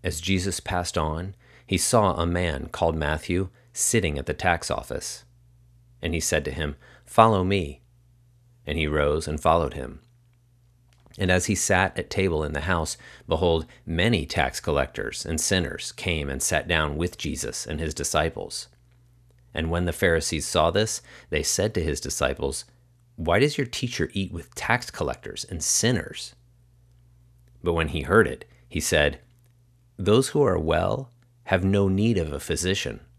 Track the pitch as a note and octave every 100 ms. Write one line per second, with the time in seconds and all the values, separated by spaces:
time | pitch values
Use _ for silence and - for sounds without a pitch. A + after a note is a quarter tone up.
0 | F2 D#2+ E2+ F#2+ F#2+ - - F2+ F2+ -
1 | D#2 D2+ F#2 G2 _ - - F#2 - A#2
2 | G2+ D#2+ E2+ F2 F2 C#2 C#2+ - E2 D#2+
3 | D2 D#2 - F2 F#2 _ _ - - A#2
4 | F2+ D2 C2+ - F#2 E2+ - G#1+ - -
5 | - - - _ _ _ _ _ _ _
6 | F2 E2 - D#2 C#2+ C2 D2+ C#2+ - -
7 | - - A2+ G2+ F#2 G2 D2+ C#2 _ _
8 | _ _ _ _ _ _ - D2+ D2+ D2+
9 | D2 D2+ D#2 D2+ D#2+ E2 D2 C#2+ B1 -
10 | _ _ _ _ _ _ _ _ _ _
11 | _ - F#2 F2+ - G2+ - F#2 F#2+ -
12 | - - F#2+ D#2 D2+ C#2+ D#2+ F2 D#2 -
13 | - - - D#2+ F2 E2 D#2+ - - E2
14 | G2+ A2 C#2+ - C2 - - C#2+ C2 -
15 | - - - E2 - F#2+ D#2+ - - -
16 | - E2 C#2+ C2+ - D#2+ - E2 D2+ D2
17 | F2 - D#2 C2 A#1+ - - D#2 D#2+ D2+
18 | C#2 D#2 D#2+ - G1+ - - _ _ _
19 | _ _ _ _ _ - E2 E2+ F2 -
20 | F#2 E2 - D#2 - E2+ E2 F#2+ A2 -
21 | - - - D#2 - - G#2 G2 D#2+ C#2
22 | - - C#2 C#2 C#2+ C2+ - _ _ _
23 | _ - E2 F2+ D3 D3 B2 - B2 -
24 | - G2 F#2 E2+ - - - B2 - -
25 | C#2+ B1+ - - - E2+ - - A2+ A#2
26 | - - - - _ _ _ _ _ _
27 | _ _ _ _ _ - F2 E2 D#2+ D#2+
28 | C#2 G2+ G#2 C#2 - _ _ E2 - D#2
29 | D2 C#2+ _ _ _ _ _ _ _ -
30 | F#2+ A2 C3+ D#3 C3+ F2 D#2 D#2+ F#2 A2+
31 | C3 _ _ _ - F#2 F#2+ G2+ G2 F#2+
32 | A2 G2+ D#2+ C#2+ - D#2 F2+ G2 - A1+
33 | -